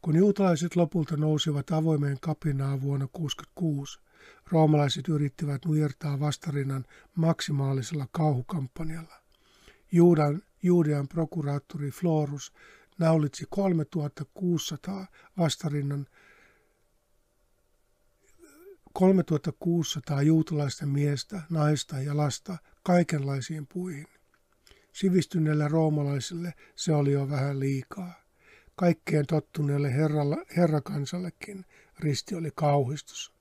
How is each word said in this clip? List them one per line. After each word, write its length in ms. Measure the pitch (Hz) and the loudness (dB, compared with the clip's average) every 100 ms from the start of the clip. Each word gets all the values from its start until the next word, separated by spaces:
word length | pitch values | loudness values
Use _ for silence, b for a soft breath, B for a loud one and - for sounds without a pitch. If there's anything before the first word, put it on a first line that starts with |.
Kun 140 | - 156 | 2 4
juutalaiset 600 | 202 202 190 160 170 175 | 4 4 2 2 0 0
lopulta 400 | 170 180 151 151 | 0 0 -2 0
nousivat 540 | 156 151 165 143 - | 0 0 0 -4 -2
avoimeen 480 | 160 160 151 143 139 | 0 2 0 0 -4
kapinaan 640 | 165 156 151 139 139 139 | -6 -4 -4 -2 -2 -2
vuonna 260 | 139 139 135 | -2 -2 -4
kuusikymmentäkuusi, 880 | - 147 - - - 165 143 139 - B B B B - | -6 -6 -6 -12 -4 -2 -2 -6 -16 B B B B -2
roomalaiset 560 | 165 156 151 143 135 131 | 4 6 6 2 -2 -4
yrittivät 560 | 151 143 - 147 139 | -2 -2 -4 -6 -4
nujertaa 560 | 170 151 151 - 147 139 | -2 0 0 -2 -6 -2
vastarinnan 640 | 147 139 - 143 135 135 123 b b | -2 -4 -6 -4 -4 -6 -8 b b
maksimaalisella 920 | - 165 165 - 143 139 135 117 156 135 | 0 0 0 -2 -2 0 -2 -4 -6 -6
kauhukampanjalla. 1080 | - 156 127 - 175 131 - 160 165 165 - _ b b b b b b | 0 2 2 -2 -6 -6 -6 -6 -6 -12 -20 _ b b b b b b
Juudan, 500 | 170 175 160 147 156 _ _ | 6 8 8 4 0 _ _
Juudean 460 | 180 175 151 147 139 | 2 4 4 0 -2
prokuraattori 800 | 160 160 170 143 143 _ 147 143 | -4 -2 -2 -4 -4 _ -8 -8
Florus 640 | - 175 156 143 143 - B B B B - | -4 0 0 0 -4 -12 B B B B 0
naulitsi 460 | 165 160 147 - - | 2 4 0 -4 -8
kolmetuhatta 760 | - 196 165 147 170 147 - 143 | -2 0 0 -2 -4 -6 -8 -14
kuusisataa 720 | - 180 165 - 151 - 196 190 b b - | -6 -2 -2 -2 -10 -10 -10 -12 b b 0
vastarinnan, 680 | 160 - 156 147 139 143 139 b b b b b b b b _ _ _ _ _ _ _ _ _ _ _ _ _ _ _ 330 294 370 381 - | 0 0 -4 -4 -4 -6 -8 b b b b b b b b _ _ _ _ _ _ _ _ _ _ _ _ _ _ _ -20 -20 -20 -20 -16
kolmetuhatta 600 | - 185 190 - 151 - | 4 6 6 2 -2 -2
kuusisataa 720 | - 175 170 156 151 - 139 | -4 -2 0 -2 -6 -4 2
juutalaista 640 | 147 160 156 151 143 - 147 | 4 4 2 -2 -2 -4 -4
miestä, 560 | 139 147 143 - 196 156 | 0 0 -2 -6 -12 -4
naista 500 | 165 151 151 - 135 | 0 2 0 -2 -8
ja 160 | 139 147 | -4 -2
lasta 420 | 147 - - 175 b b | -2 -4 -10 -14 b b
kaikenlaisiin 840 | - 180 170 151 139 139 123 156 143 | 2 4 4 0 -2 -4 -6 -10 -8
puihin. 400 | 180 180 143 160 _ _ _ _ _ b b b | -8 -8 -10 -14 _ _ _ _ _ b b b
Sivistyneille 760 | - 190 180 - 180 156 151 147 | -2 4 4 2 0 2 2 2
roomalaisille 880 | 160 156 151 143 143 - 170 175 - b - | 2 2 2 0 -2 -4 -8 -8 -10 b -6
se 160 | - | 0
oli 200 | 151 143 | 2 4
jo 160 | 139 139 | 2 0
vähän 300 | 143 139 139 | -2 -2 -2
liikaa. 520 | 135 135 123 - 180 - _ b b b b - | -2 -2 -6 -12 -12 -14 _ b b b b 0
Kaikkeen 500 | 175 165 - 156 139 | 2 2 0 0 2
tottuneelle 680 | 156 - - 143 143 143 | -2 -2 -4 0 0 0
herralla-, 500 | 127 156 151 143 214 381 170 | 2 2 2 0 -2 -4 2
herrakansallekin 1080 | 170 151 - 147 139 180 180 _ - 196 180 b b _ | 4 2 -2 -6 -6 -6 -8 _ -16 -16 -18 b b _
risti 360 | 156 135 - | -2 -2 -4
oli 160 | 175 160 | -6 -6
kauhistus. 800 | - 147 143 127 147 - - - _ | 0 2 4 2 -4 -12 -16 -16 _